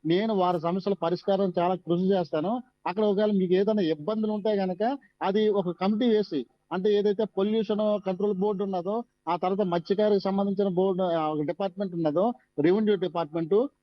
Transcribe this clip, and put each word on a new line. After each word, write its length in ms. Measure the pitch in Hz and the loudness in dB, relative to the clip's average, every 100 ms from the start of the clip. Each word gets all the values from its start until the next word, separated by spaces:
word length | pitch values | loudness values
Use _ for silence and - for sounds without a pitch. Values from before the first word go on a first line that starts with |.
| 156 | 2
నేను 280 | 175 220 | 0 2
వారి 260 | 208 180 175 | 2 2 0
సమస్యల 340 | 165 190 190 196 | -2 -2 -2 -2
పరిష్కారం 500 | 165 175 - 190 196 180 | -2 -2 0 0 0 0
చాలా 160 | 175 | 0
కృషి 300 | 185 - 170 | -2 -2 0
చేస్తాను. 580 | 185 196 170 156 175 247 - _ 160 | 2 0 0 -2 -2 -4 -8 _ -8
అక్కడ 180 | 185 | 0
ఒకవేళ 260 | 214 196 214 | 0 2 2
మీకు 240 | 202 185 | 2 2
ఏదైనా 280 | 185 202 214 | 2 2 2
ఇబ్బందులు 500 | 170 156 147 220 214 | 0 0 -2 -2 -2
ఉంటే 240 | 214 220 208 | -2 -2 0
కనుక 420 | 190 180 220 277 _ _ | -2 -2 -2 -4 _ _
అది 260 | 165 196 214 | -2 2 2
ఒక 220 | 202 180 | 2 -2
కమిటీ 380 | 170 196 214 247 | -2 -2 2 2
వేసి 380 | 214 202 147 117 _ _ | 2 0 -4 -6 _ _
అంటే 220 | 175 196 | -2 2
ఏదైతే 300 | 208 208 202 | 2 2 0
పొల్యూషన్ 800 | 214 - 202 220 214 214 214 208 190 | -2 -2 0 0 0 0 0 -2 -4
కంట్రోల్ 280 | 185 208 | -2 -2
బోర్డు 300 | 190 208 196 | 0 -2 -2
ఉన్నదో, 400 | 196 190 175 220 240 _ - | -4 -4 -4 -6 -8 _ -4
ఆ 80 | 175 | -2
తర్వాత 300 | 185 196 196 | 0 0 0
మత్స్యకారికి 540 | 170 170 196 214 202 | 0 0 2 4 2
సంబంధించిన 480 | 190 196 202 196 202 | 2 0 0 0 0
బోర్డు, 340 | 175 190 185 | 2 0 2
ఆ, 240 | 185 170 156 | 0 0 0
ఒక 160 | 151 | -2
డిపార్ట్‌మెంట్ 520 | 147 - 196 185 202 | -4 -4 -6 -4 -6
ఉన్నదో, 380 | 170 156 147 226 240 _ - | -2 0 2 0 -2 _ 0
రెవెన్యూ 360 | 151 196 214 | 2 4 2
డిపార్ట్‌మెంట్ 600 | 202 180 170 160 165 165 196 285 _ | 0 0 -4 -4 -4 0 0 0 _